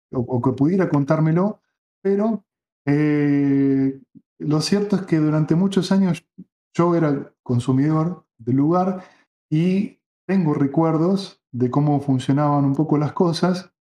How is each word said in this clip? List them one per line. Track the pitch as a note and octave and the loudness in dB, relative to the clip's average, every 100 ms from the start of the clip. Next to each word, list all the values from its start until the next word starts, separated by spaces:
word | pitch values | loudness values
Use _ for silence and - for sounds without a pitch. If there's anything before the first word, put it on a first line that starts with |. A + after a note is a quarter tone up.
| _ | _
o | B2+ A#2+ B2+ | -6 -4 -2
que | C3 | 0
pudiera | A2+ D3 F#3+ E3 | 0 2 2 2
contármelo, | D3 C#3 C3 D#3 E3 G3+ - _ _ _ _ | 0 0 0 2 2 0 -4 _ _ _ _
pero, | F#3+ G3 A3 G#3 - _ _ _ C#3 | -2 0 -2 -4 -10 _ _ _ -2
eh, | C#3+ D3+ D3 D3 C#3+ C#3 C#3 C#3 C3+ C3+ C#3 - - - - | 0 2 2 2 2 2 2 2 2 0 -4 -14 -20 -20 -8
lo | D#3 D3+ | -2 -2
cierto | - G3+ G3+ F#3 | 0 -2 0 -4
es | |
que | F#3 D#3+ | -2 0
durante | D3+ D#3 D3+ | 0 0 0
muchos | D#3+ G3 F#3+ - | 0 0 0 0
años | G3 F#3+ E3 - - - _ _ - | 0 0 -2 -8 -20 -20 _ _ -2
yo | F3 E3+ | 0 2
era | D3+ C#3 - _ | 0 -2 -6 _
consumidor | - A#2+ C3+ C3 D3 D#3 E3 E3+ _ - | -4 -2 0 0 2 0 -2 -6 _ -12
del | A#2 C3+ | -2 0
lugar | D3+ F3+ F#3+ F#3 - _ _ _ _ | 2 2 0 -4 -12 _ _ _ _
y | D#3 F3+ F#3+ - - _ _ - | -2 0 0 -4 -10 _ _ -4
tengo | F#3+ D3+ | 0 0
recuerdos | C#3+ C#3 D#3+ D#3+ D#3+ E3+ G3 - - _ | 0 0 0 0 2 0 -2 -4 -18 _
de | A#2+ B2 | -4 -2
cómo | C#3+ D3 C#3+ | 0 2 0
funcionaban | C#3 C3 C3+ C#3 D3 C#3+ | 0 -2 0 0 0 0
un | C#3 | 0
poco | C#3 D#3 D3 | 0 0 0
las | D3 | 0
cosas. | - E3+ D3+ F3 F3+ - _ | 0 0 0 -2 -2 -8 _